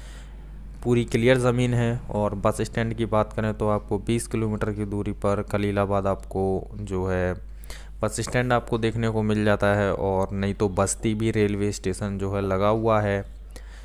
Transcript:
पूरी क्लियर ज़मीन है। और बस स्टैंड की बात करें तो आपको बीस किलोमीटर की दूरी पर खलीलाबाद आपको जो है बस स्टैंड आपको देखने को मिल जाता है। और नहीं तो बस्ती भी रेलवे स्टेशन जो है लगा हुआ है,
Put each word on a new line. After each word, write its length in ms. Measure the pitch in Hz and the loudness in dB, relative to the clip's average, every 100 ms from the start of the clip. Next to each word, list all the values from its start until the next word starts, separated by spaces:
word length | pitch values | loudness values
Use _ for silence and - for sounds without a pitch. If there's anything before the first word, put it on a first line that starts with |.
| - - - - - - - - | -14 -14 -14 -16 -14 -14 -14 -4
पूरी 200 | 120 120 117 | 2 2 4
क्लियर 320 | 120 117 131 | 4 6 6
ज़मीन 360 | 123 120 123 | 4 2 2
है। 260 | 120 117 120 - | 2 2 0 -2
और 240 | 104 104 101 | 0 0 2
बस 240 | 107 107 | 0 0
स्टैंड 320 | 110 - 113 | -2 -2 -2
की 100 | 113 110 | -2 0
बात 260 | 107 107 | 2 0
करें 200 | - 110 | 0 -2
तो 140 | 107 107 | 0 0
आपको 300 | 104 - 104 | 0 0 -4
बीस 260 | 95 117 - | 0 -2 0
किलोमीटर 460 | 113 110 104 107 | -2 -2 0 -2
की 120 | 104 104 | -2 -4
दूरी 260 | 104 101 | -4 -4
पर 280 | 98 101 101 | -2 0 0
खलीलाबाद 600 | 101 101 101 101 101 101 98 | 0 -2 0 0 2 2 2
आपको 380 | 95 - 95 95 95 - 104 | -2 -2 -2 0 0 -4 -10
जो 220 | 101 95 92 | -4 -2 0
है 280 | 92 90 87 - - - - - - | 0 0 -2 -8 -14 -12 -14 -14 -4
बस 180 | 107 - | -4 -2
स्टैंड 320 | 113 127 123 | -2 0 2
आपको 260 | 120 - 117 | 2 2 0
देखने 300 | 113 110 113 | 0 0 0
को 140 | 110 | 0
मिल 200 | 107 107 | 2 2
जाता 300 | 104 101 101 | 4 4 4
है। 180 | 104 98 | 4 2
और 380 | - 95 95 98 | 2 0 0 0
नहीं 220 | 101 98 | 0 -2
तो 140 | 95 104 | 0 0
बस्ती 440 | 92 98 - 117 | 2 0 0 -2
भी 160 | 110 110 | 0 0
रेलवे 380 | 110 104 101 101 | 2 2 2 -2
स्टेशन 460 | 98 95 92 104 98 | 0 -4 -2 -4 -2
जो 160 | 98 | -2
है 60 | 101 | -2
लगा 260 | 98 95 104 | 0 2 4
हुआ 300 | 113 113 107 | 4 4 2
है, 240 | 104 101 98 - - - - - | 2 0 -4 -12 -14 -14 -14 -16